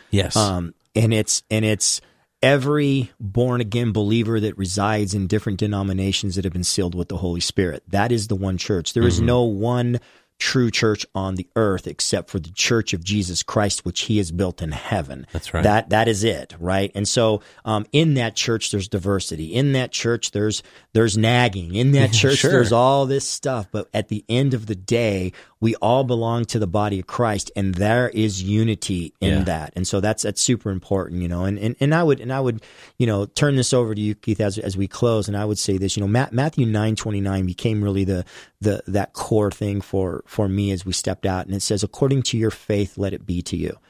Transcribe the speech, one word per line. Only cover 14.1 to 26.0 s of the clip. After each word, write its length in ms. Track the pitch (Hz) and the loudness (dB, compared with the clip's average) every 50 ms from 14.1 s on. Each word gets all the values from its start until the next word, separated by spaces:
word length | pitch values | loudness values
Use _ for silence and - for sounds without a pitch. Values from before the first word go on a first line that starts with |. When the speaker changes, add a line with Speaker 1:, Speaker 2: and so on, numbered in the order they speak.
| 110 104 | 0 0
Speaker 2:
has 140 | 98 80 82 | 0 0 -2
built 280 | 87 95 90 87 - | -2 -2 -2 -2 -6
in 120 | 85 80 76 | -6 -8 -6
heaven. 540 | - - - 113 98 78 65 65 65 65 - - | -8 -6 -4 -4 -4 -4 -6 -10 -14 -14 -10 -10
Speaker 1:
That's 220 | 87 - - - | -10 -8 -6 -2
right. 80 | 85 90 | 0 2
Speaker 2:
That, 280 | 104 104 110 - - | 4 4 2 2 2
that 180 | 104 107 113 117 | 2 2 4 2
is 160 | 110 95 104 | 2 2 0
it, 300 | 113 92 69 65 - - 85 | 0 0 -2 -6 -12 -12 -6
right? 320 | 85 90 95 98 101 98 - | -4 -2 0 0 0 -2 -2
And 100 | 98 101 | -4 -4
so, 340 | - - 127 117 110 107 101 - - - - - | 0 0 2 2 2 2 0 -4 -8 -20 -12 -6
um, 220 | 110 107 104 104 - - | -4 -2 -2 -2 0 0
in 220 | 143 165 160 143 | 2 4 4 4
that 200 | 131 120 113 - | 2 0 -2 -2
church, 380 | - - - 117 107 - - - | -4 -2 -2 -2 -2 -2 -2 -4
there's 160 | 101 92 98 | -4 -2 -2
diversity. 680 | - 98 82 98 98 92 - - 85 76 80 78 87 | -4 -2 0 0 -2 -2 -2 -4 -8 -8 -8 -4 -2
In 180 | 120 139 143 135 | 0 2 2 2
that 200 | 131 127 120 - | 0 0 -2 -4
church, 400 | - - 117 117 113 - - - | -4 -2 0 0 -2 -2 -4 -2
there's, 300 | 104 104 110 104 - - - - - - _ - | 0 0 0 -2 -4 -8 -12 -20 -20 -18 _ 2
there's 240 | 110 117 113 98 | 2 4 4 4
nagging. 600 | 110 107 113 123 123 123 117 95 98 87 85 90 | 2 4 4 4 4 4 2 0 -2 -6 -6 -2
In 160 | 104 123 135 139 | 2 4 4 6
that 200 | 139 - 104 110 | 6 4 4 4
Speaker 1:
<laughs> 0 | |
Speaker 2:
church, 260 | 113 - 135 139 131 | 4 4 4 4 4
Speaker 1:
Sure. 120 | - 135 | 4 4
Speaker 2:
there's 220 | 135 127 120 101 117 | 4 4 4 4 4
all 340 | 120 123 131 135 139 139 | 4 4 4 4 4 2
this 200 | 131 139 139 - - | 2 0 -2 -2 -4
stuff. 400 | - - - 139 131 117 98 - | -6 -6 -4 -4 -4 -4 -4 -6
But 180 | - 107 98 - - | -6 -8 -6 -4 -4
at 140 | 107 107 - | -4 -4 -2
the 160 | 107 104 - - | -6 -6 -4 -2
end 260 | 113 123 139 139 127 | 0 2 2 2 0
of 120 | 113 110 | 0 -2
the 80 | 107 104 | -4 -6
day, 580 | 92 92 - 120 117 120 110 98 95 92 90 - - - - _ _ | -6 -2 0 0 2 2 2 0 0 -2 -4 -6 -10 -16 -20 _ _
we 160 | 110 113 110 | 0 0 2
all 280 | - - 107 123 135 | 2 2 4 4 4